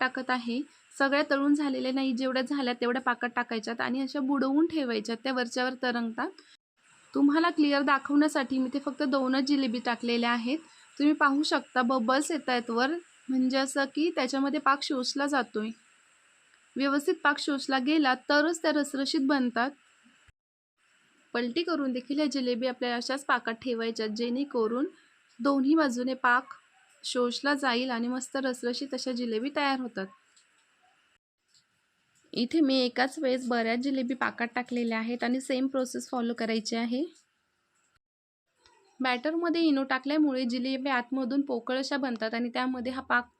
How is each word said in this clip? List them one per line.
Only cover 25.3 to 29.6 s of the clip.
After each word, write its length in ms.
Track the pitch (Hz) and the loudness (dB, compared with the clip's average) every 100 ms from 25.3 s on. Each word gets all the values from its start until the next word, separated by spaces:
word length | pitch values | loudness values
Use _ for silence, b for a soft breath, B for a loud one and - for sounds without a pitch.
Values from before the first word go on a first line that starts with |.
| - | -2
दोन्ही 340 | 247 277 262 | 2 2 4
बाजूने 400 | 320 294 233 247 | 4 4 0 -4
पाक 400 | 262 254 247 262 - _ _ _ _ | 0 2 2 0 -14 _ _ _ _
शोषला 500 | - 254 247 240 277 | -4 0 0 0 -2
जाईल 360 | 285 277 233 254 | 0 0 0 -2
आणि 180 | 233 240 | -2 -2
मस्त 280 | 254 254 277 | -4 -6 -4
रसरशीत 520 | 262 247 240 240 277 | -4 -4 -4 -4 -6
अशा 200 | 254 254 | -6 -4
जिलेबी 380 | 240 247 220 269 | -4 -4 -4 -4
तयार 240 | 294 | -2